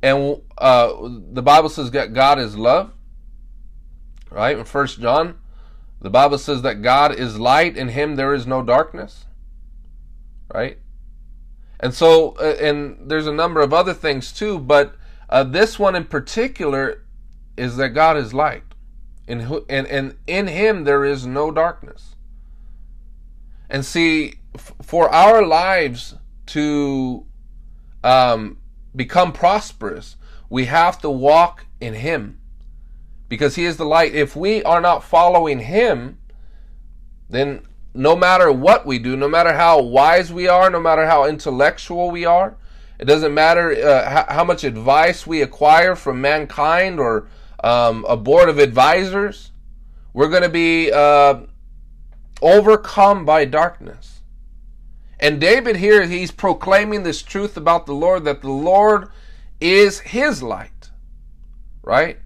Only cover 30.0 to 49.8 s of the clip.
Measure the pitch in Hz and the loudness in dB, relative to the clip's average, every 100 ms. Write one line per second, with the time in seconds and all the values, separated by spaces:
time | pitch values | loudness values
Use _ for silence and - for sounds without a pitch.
30 | - - - - - 127 123 151 165 - | -18 -20 -20 -20 -10 -6 -2 0 0 -2
31 | 156 131 135 156 175 - - - 120 110 | -6 -2 2 4 4 -2 -20 -16 -14 -10
32 | 135 160 107 - - - - - - - | -6 -6 -8 -18 -20 -20 -20 -20 -20 -20
33 | - - - 113 147 156 170 160 156 160 | -20 -20 -14 -4 -2 -2 -6 -4 0 0
34 | 160 151 143 147 185 220 - 170 175 165 | 0 0 -4 -4 -4 -2 0 2 2 0
35 | - 160 180 180 160 135 117 190 240 135 | 0 2 4 2 0 -4 -2 0 0 -2
36 | 120 - - - - - - - - - | -8 -18 -20 -20 -20 -20 -20 -20 -20 -20
37 | - - - 120 143 135 - - - 127 | -20 -20 -10 -6 -6 -6 -16 -20 -18 -2
38 | 135 175 180 185 175 131 156 220 143 123 | 2 2 4 4 4 4 4 4 2 -6
39 | 120 131 143 165 170 151 170 160 123 123 | -4 -4 -2 2 2 2 4 4 4 4
40 | 147 175 175 175 180 180 185 175 165 160 | 4 4 0 -4 2 4 4 2 0 0
41 | 160 156 143 151 156 143 151 165 - 175 | 2 2 2 -2 -6 0 0 0 -12 -6
42 | 175 170 170 175 190 - - - - - | -6 -4 0 2 0 -6 -20 -20 -20 -10
43 | 127 151 156 147 160 170 170 139 143 135 | 0 2 2 2 2 2 0 0 2 2
44 | 127 147 - 143 175 175 143 110 117 143 | 2 -2 -2 -2 -2 -2 -4 -6 0 2
45 | 165 175 - 160 139 - 151 156 180 180 | 2 -2 -6 -4 -4 0 4 4 4 -2
46 | - 127 139 151 147 - 147 170 190 175 | -6 -4 -2 -2 -4 -4 0 0 -2 -2
47 | 123 110 - - - - - 120 120 113 | -2 -2 -6 -20 -20 -6 -2 2 0 -2
48 | 110 117 110 160 175 147 139 120 139 175 | -4 -4 2 6 6 4 2 4 2 2
49 | 190 196 202 - - - - - | -2 -4 -6 -8 -20 -20 -20 -20